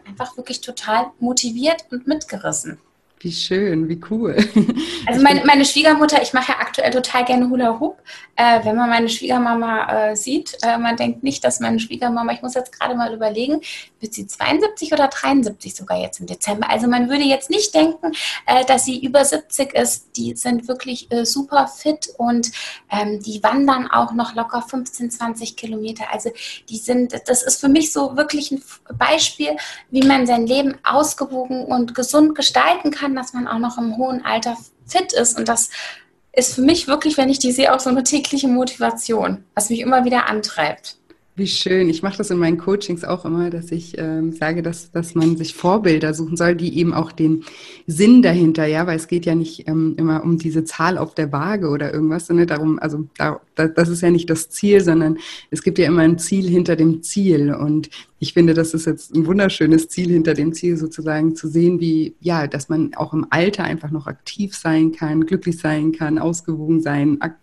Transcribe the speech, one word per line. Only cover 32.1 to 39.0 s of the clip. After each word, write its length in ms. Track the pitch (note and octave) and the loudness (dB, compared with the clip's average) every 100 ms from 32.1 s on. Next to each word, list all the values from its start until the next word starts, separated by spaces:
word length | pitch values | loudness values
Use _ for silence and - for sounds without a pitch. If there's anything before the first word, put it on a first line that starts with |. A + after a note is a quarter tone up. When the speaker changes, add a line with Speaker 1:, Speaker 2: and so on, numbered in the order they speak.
| D4 D#4 D4+ | 4 4 4
Speaker 1:
gestalten 560 | - C4 D4 F4+ D4+ | 0 2 2 2 0
kann 180 | D4 C#4 C4 | -4 -4 -4
dass 180 | B3 | -6
man 140 | B3 A#3 | -6 -4
auch 120 | A3+ | -4
noch 180 | A#3+ A#3+ | -4 -4
im 200 | A#3 A3 | -6 -2
hohen 260 | C4 B3+ - | -4 -4 -2
Alter 320 | A3+ A#3 A#3 - _ - | -2 -2 -8 -12 _ -4
fit 280 | F4 F#4+ | -2 0
ist. 240 | - A#3+ - | 0 0 0
Und 100 | A3 | 0
das 220 | A3+ - - - - _ _ _ | 0 -2 -6 -14 -16 _ _ _
ist 220 | - B3 - | 0 0 2
für 60 | |
mich 260 | C4 E4+ - | 2 4 2
wirklich, 300 | D4 D#4 D4+ | 0 0 2
wenn 120 | C4 | 2
ich 100 | C4+ | 2
die 120 | B3+ | 0
sehe, 220 | B3 C#4 | 2 4
auch 60 | C4 | 4
so 100 | C4 | 2
eine 140 | B3+ | 0
tägliche 440 | C4 D4 C#4 C#4 C#4 | 2 0 0 0 2
Motivation, 960 | B3 B3 - A#3 A3+ | 2 0 -2 -4 -2